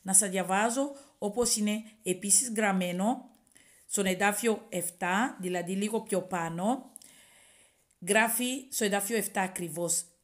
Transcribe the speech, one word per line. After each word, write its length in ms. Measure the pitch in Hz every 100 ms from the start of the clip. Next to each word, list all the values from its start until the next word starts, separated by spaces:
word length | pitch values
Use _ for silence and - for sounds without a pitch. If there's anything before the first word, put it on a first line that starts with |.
Να 120 | 185
σας 160 | 190 202
διαβάζω 640 | 190 175 190 226 247 285 277 - _
όπως 380 | 208 214 233
είναι 280 | 220 208 214 - -
επίσης 480 | 185 180 202 196 247
γραμμένο 760 | 220 214 190 180 180 208 269 - - _ - _ - -
στον 180 | -
εδάφιο 600 | 190 180 208 202 233 208 -
εφτά, 680 | 180 175 - 180 190 262 -
δηλαδή 300 | 180 180 175
λίγο 280 | 190 208 226
πιο 200 | 220 190
πάνω. 720 | - 180 165 165 196 262 - - - - - - - _ _ _ _ _ 175
Γράφει 580 | 208 226 226 247 262 -
στο 160 | -
εδάφιο 320 | 208 202 196 226
εφτά 240 | 190 214
ακριβώς. 600 | 185 190 170 156 170 - - _